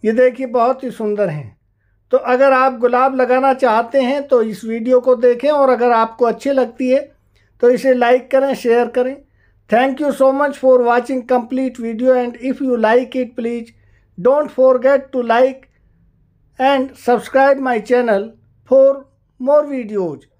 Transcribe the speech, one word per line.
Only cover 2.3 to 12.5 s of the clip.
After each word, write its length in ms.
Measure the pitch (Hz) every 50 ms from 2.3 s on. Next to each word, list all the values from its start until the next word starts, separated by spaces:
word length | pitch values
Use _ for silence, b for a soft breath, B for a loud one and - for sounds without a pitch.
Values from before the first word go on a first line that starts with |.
| 247 247 269 277 269
आप 260 | 254 262 262 254 233
गुलाब 360 | 233 240 240 247 262 269 269
लगाना 400 | 254 254 240 247 262 262 269 262
चाहते 460 | 254 269 240 214 226 233 233 - 277 262
हैं 260 | 240 277 294 277 277
तो 140 | 269 247 220
इस 220 | 220 202 190 -
वीडियो 360 | 220 226 233 226 247 254 247
को 140 | 247 262 254
देखें 360 | 233 240 247 240 240 247 285
और 180 | 302 285 277 254
अगर 220 | 254 226 240 247
आपको 340 | 240 226 226 233 - - 247
अच्छी 260 | 233 220 226 - 269
लगती 400 | 277 262 247 226 233 - 262 254
है 220 | 254 277 277 - _ _ _ _ _ _ _ _ _ _
तो 100 | - 240
इसे 240 | 254 226 254 269 254
लाइक 360 | 247 240 233 247 262 247 -
करें, 240 | - 269 269 277 262
शेयर 340 | - - 240 226 240 240 233
करें। 280 | 240 254 247 254 269 285 285 _ _ _ _ _ _ _ _ _
Thank 300 | 214 226 254 269 262 277
you 120 | 302 285 262 277
so 120 | 269 269 269
much 260 | 269 294 285 277 -
for 200 | - 262 254 247 240
watching 400 | 233 233 240 240 240 269 254 240 -
complete 520 | 254 247 226 226 262 254 262 262 254 -
video, 360 | 226 226 226 214 247 262 254
and 200 | 247 247 240 240 240 247
if 180 | 262